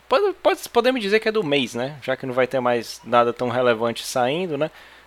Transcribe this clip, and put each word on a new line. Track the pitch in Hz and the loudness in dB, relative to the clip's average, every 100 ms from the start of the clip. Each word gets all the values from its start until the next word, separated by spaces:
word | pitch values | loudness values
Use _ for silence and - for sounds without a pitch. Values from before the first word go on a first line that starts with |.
| _ | _
pode, | 254 403 | 0 0
pode, | 370 294 381 - | 0 -2 -2 0
podemos | 233 240 262 | 0 2 0
dizer | 196 220 | 0 0
que | 220 | 0
é | |
do | 220 | -2
mês, | 151 143 117 | 0 0 0
né? | 120 131 147 | -4 -6 -6
Já | 127 131 | -6 -4
que | |
não | 131 | -2
vai | 123 123 | 0 0
ter | 135 | 2
mais | 123 120 107 - | 2 0 -2 -12
nada | 113 120 120 | 2 4 4
tão | 113 123 | 0 -2
relevante | 120 123 110 117 117 - | 2 2 2 0 -2 -4
saindo, | 131 123 160 185 143 | 0 0 0 -4 -4
né? | 156 - - - | -4 -6 -20 -20